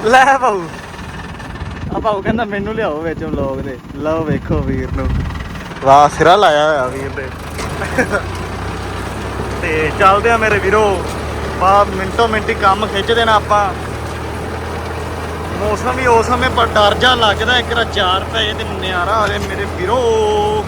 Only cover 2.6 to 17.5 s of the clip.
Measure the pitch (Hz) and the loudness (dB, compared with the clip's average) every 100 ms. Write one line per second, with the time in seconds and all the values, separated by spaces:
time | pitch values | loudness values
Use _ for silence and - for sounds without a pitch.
2.6 | 202 220 202 151 165 156 160 151 139 135 | -4 -2 -2 -2 -4 -4 -4 -4 -4 -4
3.6 | 135 123 - 143 151 160 156 139 - 156 | -6 -10 -12 -6 -2 -2 0 -2 0 -2
4.6 | 135 135 131 135 131 - - - - - | 0 -4 -4 -2 -2 -2 -4 -6 -8 -10
5.6 | - - 135 139 147 - 156 196 190 151 | -12 -2 6 8 8 6 6 8 6 6
6.6 | 151 151 127 131 135 131 131 - - - | 4 2 0 -4 -6 -8 -8 -10 -10 -8
7.6 | - - - - - 202 - - - - | -8 -6 -4 0 0 0 -4 -8 -8 -8
8.6 | - - - - - - - - - - | -8 -8 -8 -8 -8 -8 -8 -6 -6 -4
9.6 | 175 156 156 - 196 202 226 233 214 208 | -2 0 -2 4 6 6 4 2 2 2
10.6 | 185 214 208 185 - - - - - - | 2 4 2 0 -4 -6 -6 -6 -6 0
11.6 | 185 202 202 190 190 185 233 214 202 214 | 4 4 4 0 -4 0 0 0 -2 2
12.6 | 202 196 214 196 214 233 226 214 - 208 | 2 2 0 -2 0 0 4 2 2 2
13.6 | 202 175 - - - - - - - - | 2 -4 -8 -8 -8 -8 -8 -8 -8 -8
14.6 | - - - - - - - - - - | -8 -8 -8 -8 -8 -8 -8 -8 -6 -4
15.6 | 208 202 240 247 254 226 226 247 254 247 | -2 0 -2 0 4 4 4 0 0 2
16.6 | 233 214 202 202 254 247 220 196 226 | 2 4 4 4 2 4 2 2 0